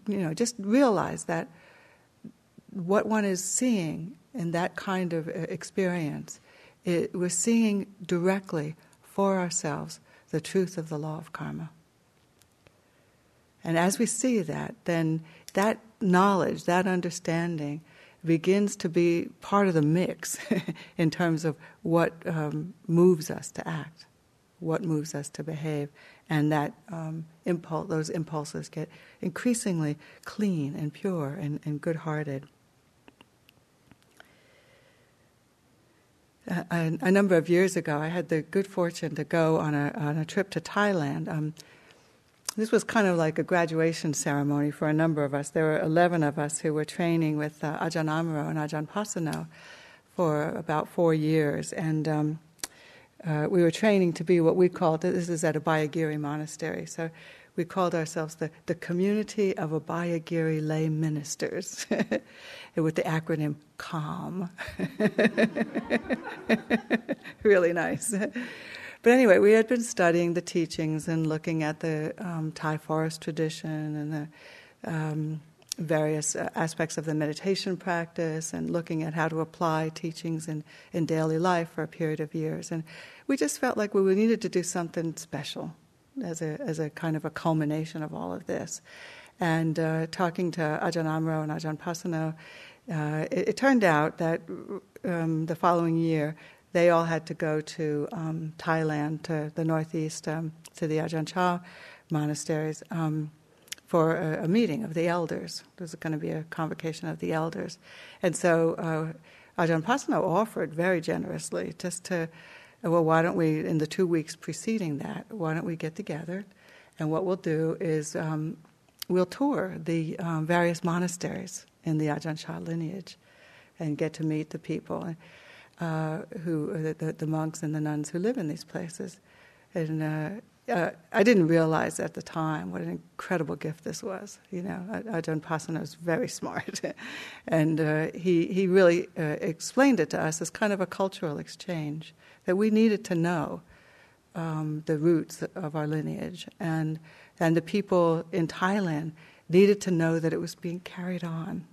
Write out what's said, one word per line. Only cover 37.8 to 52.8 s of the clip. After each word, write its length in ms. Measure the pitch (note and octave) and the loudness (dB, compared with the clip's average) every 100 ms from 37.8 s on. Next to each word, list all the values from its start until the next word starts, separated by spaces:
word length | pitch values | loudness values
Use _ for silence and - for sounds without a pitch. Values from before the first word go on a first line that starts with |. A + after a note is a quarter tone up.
| D#3+ D3 | -2 -2
I 100 | D#3 | -2
had 200 | F3 D3+ | -4 0
the 140 | D#3+ | -2
good 240 | D3+ G3 G3 | 0 -2 -2
fortune 480 | - F3 F3 D#3+ D3+ | 0 -2 -2 -6 -4
to 80 | |
go 340 | D3+ E3+ D#3+ D#3+ | -2 2 4 4
on 160 | D#3 | 2
a, 180 | D3 C#3+ - | 2 0 0
on 200 | D3 D#3 | -2 -2
a 80 | |
trip 260 | D#3 - F#3+ | -2 -2 -2
to 100 | E3+ | -4
Thailand. 680 | - - G#3 F#3 C#3+ D#3 D#3+ | -4 0 2 2 0 -2 -4
Um, 260 | D#3+ D3+ D#3 - - - - _ _ _ _ - - | -2 -4 -6 -16 -20 -20 -20 _ _ _ _ -10 -4
this 160 | A3 | 2
was 120 | A3+ | 2
kind 220 | - A3+ G3+ | 2 4 4
of 120 | E3+ | 4
like 200 | D#3 D#3+ | 2 2
a 40 | |
graduation 720 | D3+ F3+ E3+ D#3+ D#3+ D#3+ E3 | 2 2 4 4 2 2 -2
ceremony 560 | C#3+ - C#3+ C#3+ C#3+ D3 | -2 0 0 2 2 0
for 180 | C#3+ D#3 | 0 0
a 40 | |
number 320 | D3+ E3 D#3 | 4 4 2
of 100 | C#3+ | 0
us. 160 | C#3+ C#3+ | -2 -2
There 140 | E3 | 2
were 160 | D#3 D#3 | 2 2
eleven 420 | D#3+ D#3+ F3 E3+ | 2 4 4 4
of 160 | D3+ D3+ | 2 0
us 220 | D3 - | -2 -2
who 120 | E3 | -2
were 120 | D3+ | -2
training 520 | D3+ - E3+ E3 D#3+ D3+ | -2 -2 0 2 2 0
with, 260 | D3+ - | -4 -4
uh, 160 | D3+ D3 | -6 -2
Ajahn 260 | E3+ E3 D#3 | -2 -2 0
Amaro 420 | D#3 E3 D3+ D#3 | 0 0 -2 -2
and 100 | D#3 | -2
Ajahn 300 | D3+ D#3 D3+ | -2 -4 -4
Pasanno 580 | - G#3+ - D#3+ D#3 D#3+ - - - - - _ - | -6 -6 -4 -4 -4 -8 -14 -20 -20 -20 -20 _ 0
for 320 | E3+ D3+ D#3 | 2 2 0
about 380 | - D#3 D3+ - | -4 -2 -2 -2
four 240 | - E3+ | 2 4
years. 600 | D#3+ D3+ D#3+ D3 - - | 4 4 2 2 0 -4
And, 360 | - D#3+ D#3 D3+ | -4 -2 0 0
um, 300 | D3+ D3+ D#3+ - _ - - | 0 0 -2 -10 _ -16 -16